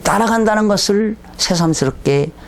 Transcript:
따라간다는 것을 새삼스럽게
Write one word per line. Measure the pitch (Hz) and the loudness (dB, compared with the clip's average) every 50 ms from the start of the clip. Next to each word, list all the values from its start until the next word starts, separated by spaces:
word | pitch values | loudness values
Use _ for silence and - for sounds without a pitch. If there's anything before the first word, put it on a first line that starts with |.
따라간다는 | - - 156 202 226 214 226 226 220 214 214 214 214 208 | -2 0 0 2 2 2 2 2 2 2 2 2 2 2
것을 | 202 190 - - 202 202 220 214 220 - - - - | 2 0 2 0 2 2 2 0 -4 -6 -12 -16 -8
새삼스럽게 | - - - 185 170 170 160 156 - 139 135 - - - 139 139 143 143 160 - - - | -6 -2 -2 0 2 2 2 2 0 0 -2 -4 -2 -2 0 0 0 0 -2 -6 -12 -20